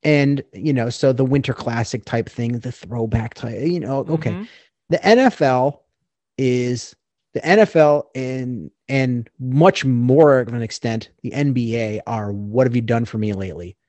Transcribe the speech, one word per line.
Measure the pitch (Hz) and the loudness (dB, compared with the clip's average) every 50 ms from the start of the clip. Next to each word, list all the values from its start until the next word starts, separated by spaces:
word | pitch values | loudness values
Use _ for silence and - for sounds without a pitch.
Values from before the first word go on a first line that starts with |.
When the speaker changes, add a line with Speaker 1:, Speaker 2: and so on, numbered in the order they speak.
Speaker 1:
And, | _ 151 151 143 143 139 143 139 - _ | _ 2 2 4 4 2 0 -2 -4 _
you | _ 98 101 156 | _ -6 -2 -2
know, | 139 123 113 120 | 0 0 -2 -4
so | 120 - - 135 | -4 0 2 2
the | 127 120 135 | 2 2 0
Winter | 127 135 139 123 - | 0 0 0 0 -2
Classic | 120 - - 127 117 117 117 - - 113 - | -6 -6 -6 -6 -4 -4 -4 -4 -6 -10 -8
type | - - 117 113 - | -4 -4 -4 -4 -6
thing, | - - 120 117 120 120 | -6 -6 -6 -4 -4 -6
the | - 127 | -8 -10
throwback | 120 - - - 117 117 113 110 104 113 110 113 - | -14 -14 -14 -10 -6 -6 -6 -4 -4 -4 -4 -6 -10
type, | - - 117 117 98 | -10 -10 -10 -8 -4
you | 131 165 175 175 | -4 -2 -2 -2
know, | - 113 135 135 127 - | -4 -4 -4 -6 -4 -2
okay. | 156 160 156 120 | -4 -2 -2 -4
Speaker 2:
Mm-hmm. | 170 180 214 - - - _ _ _ _ _ _ | -6 -6 -10 -14 -18 -20 _ _ _ _ _ _
Speaker 1:
The | 165 - - | -4 0 4
N | 190 220 247 | 4 6 6
F | 262 247 - - | 6 2 2 2
L | 156 135 127 127 127 143 143 _ _ _ _ _ _ _ _ _ _ _ _ | 0 2 2 2 0 0 -2 _ _ _ _ _ _ _ _ _ _ _ _
is, | - 135 127 123 123 123 123 123 117 - - _ _ _ _ _ _ _ _ _ | -2 0 0 0 0 0 -2 -4 -6 -8 -14 _ _ _ _ _ _ _ _ _
the | 117 - | -6 0
N | 156 185 214 | 2 6 6
F | 214 - - | 6 4 6
L | 165 156 147 147 147 - _ _ | 4 6 6 4 2 0 _ _
and, | 131 131 127 131 131 127 127 123 110 78 - _ _ _ - | -8 -6 -6 -6 -6 -6 -6 -8 -8 -10 -14 _ _ _ -2
and | 139 135 131 127 123 120 117 _ _ _ | 0 0 0 0 -2 -4 -6 _ _ _
much | 127 127 127 143 165 196 - - - | -8 -2 2 6 6 6 4 4 0
more | 135 127 120 120 123 127 147 165 147 139 131 | 0 0 2 2 4 6 6 8 8 6 4
of | 120 113 | 2 -2
an | 120 120 | -4 -6
extent, | 117 110 - - - 117 113 110 - - _ _ | -6 -6 -8 -6 -4 -4 -4 -4 -6 -10 _ _
the | - 120 | -12 -8
N | - - 147 143 | -4 -2 -2 0
B | 131 123 120 113 113 | 0 0 -2 -2 -2
A | 117 113 110 107 107 - | -4 -4 -4 -6 -8 -8
are | - 117 110 104 101 | -6 -6 -6 -6 -6
what | 101 101 104 101 107 123 131 | -8 -8 -8 -4 0 2 2
have | 127 117 | 2 2
you | 123 | -2
done | 113 113 120 113 120 | 0 0 -2 -2 -2
for | - - 113 | -4 -4 -4
me | 107 107 | -4 -4
lately? | 104 95 98 92 80 80 87 90 95 _ _ | -4 -4 -6 -10 -10 -12 -14 -16 -16 _ _